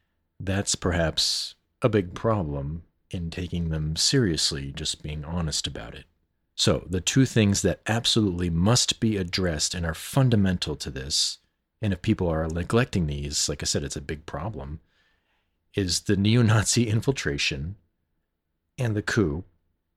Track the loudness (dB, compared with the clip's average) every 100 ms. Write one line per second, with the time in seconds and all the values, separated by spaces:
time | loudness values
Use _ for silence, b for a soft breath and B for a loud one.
0 | _ _ _ -10 -4 -2 -2 -2 0 2
1 | 2 0 -2 -2 -6 -12 _ -2 2 2
2 | 0 -2 0 0 0 -4 -4 -8 -12 _
3 | _ -8 -6 -6 -6 -4 -2 -2 -2 0
4 | 2 2 2 2 -2 -4 -8 -6 -6 -6
5 | -8 -8 -6 -2 -2 -2 -6 -8 -14 -16
6 | -20 _ _ _ _ 0 2 2 0 -4
7 | 0 2 4 4 4 4 2 0 -2 0
8 | 2 2 2 2 0 2 4 4 2 0
9 | 0 0 -2 0 0 0 -2 -2 -4 -6
10 | -2 2 4 6 4 2 -2 -6 -6 -8
11 | -4 -2 -2 -4 _ _ _ -4 -2 -2
12 | 0 0 2 0 0 -2 0 0 2 0
13 | 0 -2 -4 -4 -4 -4 -2 -2 -4 -8
14 | -8 -10 -10 -10 -8 -8 -10 -12 _ _
15 | _ _ _ _ _ _ _ -2 0 -2
16 | 0 2 4 6 6 4 4 2 2 0
17 | 0 -2 -2 -2 -2 -4 -6 -10 _ _
18 | _ _ _ _ _ _ _ -4 -2 -2
19 | 0 2 2 0 -8 _ _ _ _